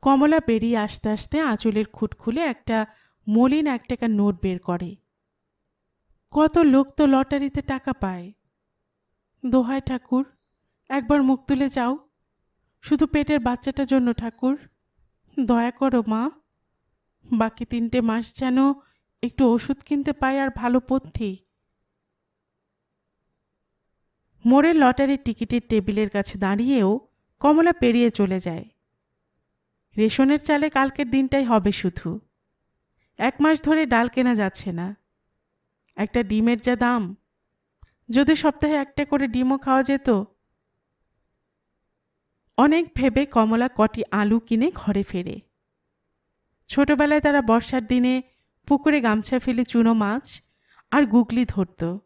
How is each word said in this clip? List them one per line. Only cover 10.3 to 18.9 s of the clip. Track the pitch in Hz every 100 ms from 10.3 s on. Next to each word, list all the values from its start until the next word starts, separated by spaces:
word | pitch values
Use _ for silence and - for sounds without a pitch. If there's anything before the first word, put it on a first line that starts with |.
| _ _ _ _ _ _
একবার | 269 226 294
মুখ | 262 262 -
তুলে | 269 277
যাও, | 262 240 285 _ _ _ _ _ _ _ _
শুধু | - 294 302
পেটের | - - 294
বাচ্চাটার | 240 247 - 262 269
জন্য | 269 240
ঠাকুর, | 233 233 - 254 285 - _ _ _ _ _ _ -
দয়া | 240 240 233
করো | 240 269 254 220
মা, | 220 254 320 _ _ _ _ _ _ _ _ -
বাকি | 233 220 - 240
তিনটে | 240 233 254
মাস | 233 220 220
যেন | - 262 254 269 277 _